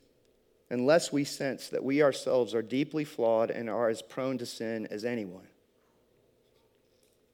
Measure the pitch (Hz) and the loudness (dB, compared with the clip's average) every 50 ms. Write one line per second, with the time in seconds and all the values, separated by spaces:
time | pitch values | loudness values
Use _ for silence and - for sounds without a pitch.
0 | _ _ _ _ _ _ _ _ _ _ _ _ _ - 120 123 123 135 156 170 | _ _ _ _ _ _ _ _ _ _ _ _ _ -6 -2 2 4 6 6 6
1 | - - - 143 143 - - - 151 135 120 - - - - - - 131 139 147 | 4 2 -2 -2 -2 -2 -4 -4 -4 -4 -4 -6 -8 -6 -6 -4 -2 2 4 6
2 | 151 139 131 - - 131 127 127 120 101 107 113 113 110 120 135 143 143 151 156 | 6 4 4 2 0 2 2 2 2 2 0 -2 -2 -2 0 -2 -2 0 -2 -6
3 | 151 147 - - 117 113 113 110 113 104 - - 117 113 101 110 120 113 113 113 | -6 -4 -2 0 2 4 4 4 2 2 -2 -4 -4 -4 -2 0 0 0 0 -2
4 | - - - 139 131 135 131 120 120 - - - 113 110 113 110 107 - 104 107 | -6 -10 -6 -4 -4 -2 -2 -4 -6 -8 -8 -6 -6 -4 -4 -4 -6 -6 -6 -6
5 | 104 120 120 117 104 92 90 92 95 - _ _ _ _ _ _ _ _ _ _ | -4 -4 -4 -4 -6 -8 -10 -14 -18 -20 _ _ _ _ _ _ _ _ _ _
6 | _ _ _ _ _ _ _ _ _ _ _ _ _ _ _ _ _ _ _ _ | _ _ _ _ _ _ _ _ _ _ _ _ _ _ _ _ _ _ _ _
7 | _ _ _ _ _ _ | _ _ _ _ _ _